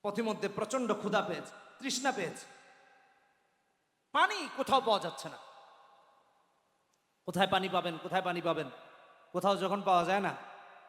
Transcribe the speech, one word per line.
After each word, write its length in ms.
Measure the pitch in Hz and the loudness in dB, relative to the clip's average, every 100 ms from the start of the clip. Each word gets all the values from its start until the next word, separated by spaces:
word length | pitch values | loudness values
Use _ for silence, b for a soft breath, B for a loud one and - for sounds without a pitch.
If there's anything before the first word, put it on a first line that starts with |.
পথিমধ্যে 460 | 208 202 226 185 196 | -4 -2 -2 -2 -4
প্রচণ্ড 440 | 202 208 262 233 | -4 -2 -2 0
ক্ষুধা 300 | 202 202 202 | 0 2 0
পেয়েছে, 300 | - 151 - - - - | 0 -6 -10 -18 -20 -10
তৃষ্ণা 340 | 262 247 269 | -4 -2 -2
পেয়েছে, 340 | 214 160 - - - - - - _ _ _ _ _ _ _ _ _ _ _ _ | -2 -4 -6 -16 -20 -20 -20 -20 _ _ _ _ _ _ _ _ _ _ _ _
পানি 360 | 294 370 415 277 - | 2 2 2 -6 -6
কোথাও 240 | 262 269 | 2 2
পাওয়া 180 | 247 196 | 4 0
যাচ্ছে 300 | 170 - 160 | 0 -8 -12
না। 100 | 120 - - - - - _ _ _ _ _ _ _ _ _ _ _ _ _ - | -14 -20 -20 -20 -20 -20 _ _ _ _ _ _ _ _ _ _ _ _ _ -6
কোথায় 200 | 175 190 | 2 4
পানি 220 | 190 190 | 4 2
পাবেন, 300 | 185 170 160 | 0 -2 -6
কোথায় 240 | 170 185 | 0 0
পানি 200 | 180 175 | 0 -2
পাবেন? 280 | 165 156 139 - - - - - - | 0 0 -4 -10 -20 -20 -20 -20 -6
কোথাও 240 | 180 190 190 | 0 2 2
যখন 260 | 185 202 | 2 0
পাওয়া 220 | 190 180 | 4 4
যায় 160 | 170 196 | 4 2
না, 160 | 180 131 - - - - | 0 -4 -14 -18 -20 -20